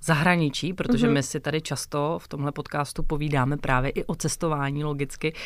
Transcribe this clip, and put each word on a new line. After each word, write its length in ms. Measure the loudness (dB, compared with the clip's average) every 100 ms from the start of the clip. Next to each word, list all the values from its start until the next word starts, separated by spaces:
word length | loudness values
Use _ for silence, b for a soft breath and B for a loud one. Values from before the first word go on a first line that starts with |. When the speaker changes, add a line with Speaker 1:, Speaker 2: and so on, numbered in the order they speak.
Speaker 1:
zahraničí, 720 | 2 4 6 4 4 0 -4
protože 320 | -2 0 4 4
Speaker 2:
Mhm. 80 |
Speaker 1:
my 100 | 4
si 160 | 2 -4
tady 220 | -2 -2
často 580 | -2 -6 -4 -2 -2 -4
v 60 | -6
tomhle 240 | -4 -4
podcastu 520 | -4 -4 -4 -4 0
povídáme 540 | 0 0 0 2 2 0
právě 340 | 0 2 2
i 120 | -2
o 120 | -4 -2
cestování 680 | -2 -2 -2 0 -2 -2
logicky. 500 | -4 -4 -4 -4 -6 B